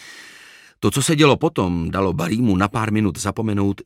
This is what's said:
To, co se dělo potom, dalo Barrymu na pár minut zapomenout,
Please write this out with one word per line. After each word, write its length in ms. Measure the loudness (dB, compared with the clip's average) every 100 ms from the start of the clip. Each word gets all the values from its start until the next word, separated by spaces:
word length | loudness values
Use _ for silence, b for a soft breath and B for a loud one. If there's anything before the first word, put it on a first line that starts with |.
| B B B B B B B _
To, 120 | -2
co 120 | 0
se 140 | 0 4
dělo 200 | 4 4
potom, 540 | 2 0 -2 -2 -2
dalo 220 | -2 -2
Barrymu 440 | -2 -2 0 2 2
na 120 | 0
pár 240 | -2 -2
minut 260 | 0 0 -2
zapomenout, 600 | -4 -4 -4 0 -2 -2